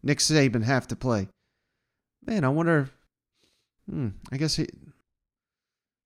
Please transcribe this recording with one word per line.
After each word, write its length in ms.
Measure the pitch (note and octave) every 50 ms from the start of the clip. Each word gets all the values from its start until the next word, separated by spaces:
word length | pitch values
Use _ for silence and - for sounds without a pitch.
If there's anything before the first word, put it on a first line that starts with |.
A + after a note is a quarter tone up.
| -
Nick 160 | C#3+ D3 D3+
Saban 460 | - - D#3 D#3 C#3 C3+ A2 A#2 G#2+
have 240 | A#2 C#3 B2 A#2+ -
to 80 | A#2
play. 320 | - - B2+ A#2 G#2 G2 F#2+ - _ _ _ _ _ _ _ _ _ _ _ _ _ _ _ _ _ -
Man, 200 | - A3+ G3+ C#3+
I 40 | B2+
wonder, 420 | C#3+ D#3 E3+ E3+ E3 D3 C3+ C3+ - _ _ _ _ _ _ _ _ _ _ _ _ _ _ _ _ _ _ -
hmm, 200 | - - C3 G#2 G2 - - -
I 60 | B2+
guess 200 | C3+ D#3+ D3+ -
he, 100 | - - - - - - D3+ - _ _ _ _ _ _ _ _ _ _ _ _ _ _ _ _ _ _ _ _ _ _